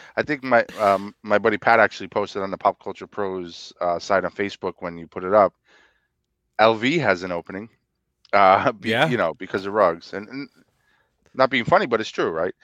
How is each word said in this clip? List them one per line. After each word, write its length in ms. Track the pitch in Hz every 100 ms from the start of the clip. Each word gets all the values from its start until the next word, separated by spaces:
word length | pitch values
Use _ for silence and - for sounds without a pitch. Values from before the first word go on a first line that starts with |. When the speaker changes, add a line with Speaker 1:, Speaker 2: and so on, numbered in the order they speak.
| - -
Speaker 1:
I 60 |
think 200 | 113 147
my, 220 | 131 120 - -
um, 340 | 104 98 101 -
my 160 | 107 104
buddy 220 | 110 107
Pat 200 | - 117
actually 280 | 104 - 95
posted 340 | 113 101 104
on 80 | 98
the 80 | 95
Pop 260 | 101 92
Culture 220 | - 95 95
Pros, 680 | - 98 92 87 82 - -
uh, 180 | 87 87
site 260 | - 98 90
on 60 |
Facebook 420 | - 101 - 95 -
when 180 | 90 85
you 80 | 82
put 180 | -
it 120 | 90 107
up. 180 | 95 - _ _ _ _ _ _ _ _ _ -
L 160 | 110
V 240 | 110 120 165
has 240 | 123 92
an 100 | 92
opening, 380 | 87 - 95 113 _ _ _ _ _ _
uh, 380 | 101 98 98 131
<laughs> 80 | 110
be-, 80 | 101
Speaker 2:
Yeah. 180 | 110 156
Speaker 1:
you 100 | 123
know, 180 | 87 76
because 320 | 92 107 98
of 60 |
Ruggs. 400 | 107 95 82 -
And, 140 | 95 104
and 220 | 131 143 _ _ _ _ _ _ _ _ -
not 160 | 131
being 140 | 131 117
funny, 200 | 175 180
but 160 | 117
it's 80 | 110
true, 220 | - 139
right? 240 | 80 90 -